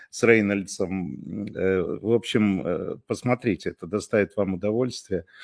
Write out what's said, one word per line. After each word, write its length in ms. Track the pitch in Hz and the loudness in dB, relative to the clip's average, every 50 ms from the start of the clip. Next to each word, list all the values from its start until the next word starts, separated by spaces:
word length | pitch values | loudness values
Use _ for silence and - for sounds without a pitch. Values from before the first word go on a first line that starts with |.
| - - | -20 -16
с 140 | - - - | -4 2 4
Рейнольдсом, 1200 | 113 117 110 104 101 101 98 92 - - - 95 90 95 95 87 73 64 - - - 95 101 101 - - | 6 6 6 4 2 0 -2 -2 -6 -6 -4 -4 -2 -2 -4 -4 -6 -8 -10 -10 -10 -8 -8 -8 -8 -4
э, 260 | - 92 95 95 92 | -2 0 2 2 2
в 300 | 82 - 87 - - 107 | 0 -2 -4 -2 0 2
общем, 500 | 117 110 - - - 117 107 101 95 87 - | 2 2 2 2 2 4 4 4 2 2 0
э, 320 | 85 87 80 95 92 - - - | -2 -2 -2 -4 -6 -8 -8 -6
посмотрите, 640 | - 110 - - 123 123 120 - 117 90 - - 87 | -6 -6 -4 -2 -2 -2 0 0 0 -2 -2 -4 -8
это 180 | - - 92 | -8 -8 -6
доставит 480 | 82 101 104 - - - 107 98 - - | -6 -4 -4 -2 0 2 2 2 2 0
вам 200 | 104 101 95 95 | -2 0 0 -2
удовольствие. 680 | 87 101 104 107 120 131 123 107 - - - 95 87 - - - - | -2 -2 0 0 0 0 -2 -4 -8 -8 -6 -6 -6 -6 -8 -16 -20